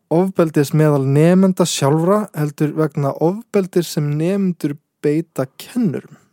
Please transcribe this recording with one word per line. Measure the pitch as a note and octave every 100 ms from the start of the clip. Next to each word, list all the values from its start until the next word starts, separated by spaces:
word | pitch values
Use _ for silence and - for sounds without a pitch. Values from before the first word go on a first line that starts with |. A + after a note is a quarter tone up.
| -
ofbeldis | E3 F#3+ F3+ E3 D3+ C#3
meðal | D3+ D#3 C#3+ C3+
nemenda | C#3+ E3 F#3 F#3+ F#3
sjálfra, | E3+ - C#3 D#3 E3+ G#3 G3+
heldur | D#3 D3 - D3+
vegna | D#3 D#3 - C#3
ofbeldis | - D#3+ G#3 - G#3 F3+ F#3 E3+
sem | - D3
nemendur | D3 E3 G3+ F#3+ E3+ D3 C#3+ _ _
beita | D3+ D3+ E3 - C3
kennurum. | - - A#3+ G#3 - - - _